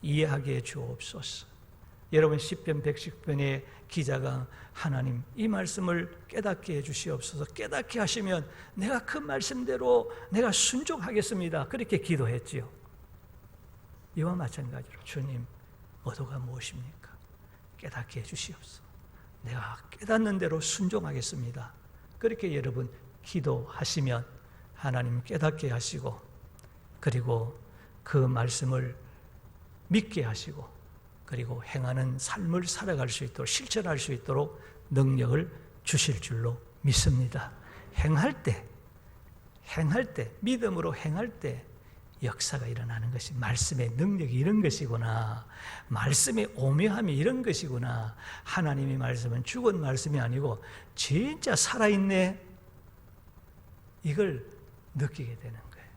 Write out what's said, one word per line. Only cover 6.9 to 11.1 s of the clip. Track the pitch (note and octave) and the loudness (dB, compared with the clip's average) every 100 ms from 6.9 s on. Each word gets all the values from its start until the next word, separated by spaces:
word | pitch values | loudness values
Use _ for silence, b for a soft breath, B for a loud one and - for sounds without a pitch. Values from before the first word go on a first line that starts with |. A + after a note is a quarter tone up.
| C3 F3+ C#3 - D3+ D3 | -4 -2 -4 -4 -6 -6
깨닫게 | - A3 C4+ - A#3+ | -6 -2 -2 -2 0
하시면 | G3+ A#3+ G3 F3+ D3 B B - | 0 0 0 0 -2 B B -4
내가 | G3 C4 - | 0 0 -2
그 | D4+ | -4
말씀대로 | D4 C#4 - B3+ B3 B2+ B2+ B2 A2+ B B | -2 -2 -2 -2 0 0 6 6 6 B B
내가 | G3 A#3+ | 4 4
순종하겠습니다." | F#3+ - B3+ D#4 D#4+ F#3+ | 6 4 2 0 -2 0